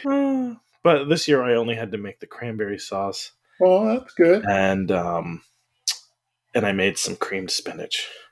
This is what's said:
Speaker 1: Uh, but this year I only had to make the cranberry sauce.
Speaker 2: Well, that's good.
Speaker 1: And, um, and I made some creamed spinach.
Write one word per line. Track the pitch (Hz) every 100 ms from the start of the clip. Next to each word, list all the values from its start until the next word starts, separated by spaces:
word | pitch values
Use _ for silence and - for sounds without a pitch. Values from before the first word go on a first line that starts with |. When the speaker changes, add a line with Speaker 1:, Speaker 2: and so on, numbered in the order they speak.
| 277
Speaker 1:
Uh, | 277 277 262 247 220 _ _
but | 170 147 143
this | 156 -
year | 139
I | 123 117
only | 117 113
had | 107
to | 104
make | 101 -
the | -
cranberry | - 120 110 101 98
sauce. | - 98 98 - - _ _ -
Speaker 2:
Well, | 185 190 220
that's | 254 -
good. | - 170 202 147
Speaker 1:
And, | 98 95 95 92
um, | 92 87 85 85 82 _ _ _ _ - - _ _ _ _ _
and | 120 101
I |
made | 98 98 -
some | - -
creamed | - 95 92
spinach. | - 90 82 - - - - -